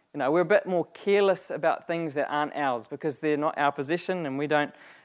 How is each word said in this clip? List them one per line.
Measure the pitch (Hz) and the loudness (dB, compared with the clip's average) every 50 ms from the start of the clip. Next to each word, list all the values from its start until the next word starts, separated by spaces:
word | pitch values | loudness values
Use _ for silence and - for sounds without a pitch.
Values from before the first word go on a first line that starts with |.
| _ _ - | _ _ -6
You | 147 | -2
know, | 131 135 | 0 2
we're | 156 175 | 4 2
a | 175 | 4
bit | 160 208 - - | 4 4 4 4
more | 185 185 175 151 | 2 0 -2 -2
careless | - - - - 202 202 202 202 196 185 175 - - | -4 -8 -6 0 2 4 4 4 4 2 0 -4 -8
about | - 151 160 160 135 - - | -6 -2 0 0 0 -2 -4
things | - 170 170 165 156 131 | -4 -4 -4 -4 -4 -2
that | 147 143 - | -2 -2 0
aren't | 143 147 151 147 - | 0 0 -2 -2 -2
ours | 139 147 135 123 117 107 | -2 -2 -2 -2 -2 -6
because | - 143 139 - 156 135 - | -10 -10 -6 -4 -4 -4 -2
they're | - 156 151 | 0 0 2
not | 143 147 156 - - | 2 0 0 0 2
our | 147 143 | 0 0
possession | 143 - 143 131 165 175 - - 190 180 165 | 0 -2 -2 -2 -2 -2 -2 -4 -4 -4 -4
and | 139 131 139 | -4 -4 -4
we | 151 | -2
don't | 143 151 147 147 139 - - - - - - | 0 2 2 2 0 -4 -12 -20 -20 -20 -20